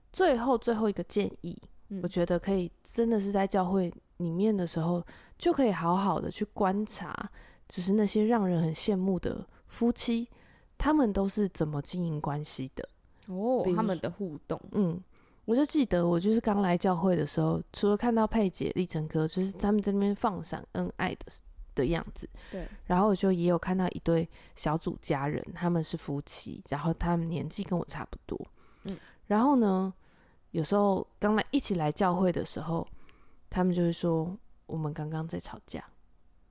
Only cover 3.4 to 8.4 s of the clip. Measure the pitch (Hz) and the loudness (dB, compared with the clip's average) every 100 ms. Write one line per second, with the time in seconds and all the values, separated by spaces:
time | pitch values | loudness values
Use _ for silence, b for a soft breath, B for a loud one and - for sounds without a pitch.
3.4 | 196 196 180 196 175 - - - 170 170 | 2 2 2 0 0 -6 -14 -6 -4 2
4.4 | 220 202 170 165 165 175 B B B - | 2 2 0 -2 0 -2 B B B -2
5.4 | 349 320 240 165 165 190 196 160 - - | 2 4 4 2 2 2 2 0 -2 -4
6.4 | 208 - 190 202 214 - 170 - 202 B | -4 0 0 0 -4 -8 -10 -8 -10 B
7.4 | B B - - 175 214 202 214 214 233 | B B -12 -4 2 2 4 2 2 2